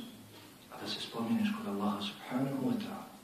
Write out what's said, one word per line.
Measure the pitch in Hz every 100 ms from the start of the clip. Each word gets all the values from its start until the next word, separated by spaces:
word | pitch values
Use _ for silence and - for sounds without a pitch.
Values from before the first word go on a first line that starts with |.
| - - - - - - - - 101
da |
se | -
spominješ | - 117 117 113 101 -
kod | 101
Allaha | 101 104 -
subhanahu | - - - 131 139 - 170
wa | -
ta'ala. | 208 - - -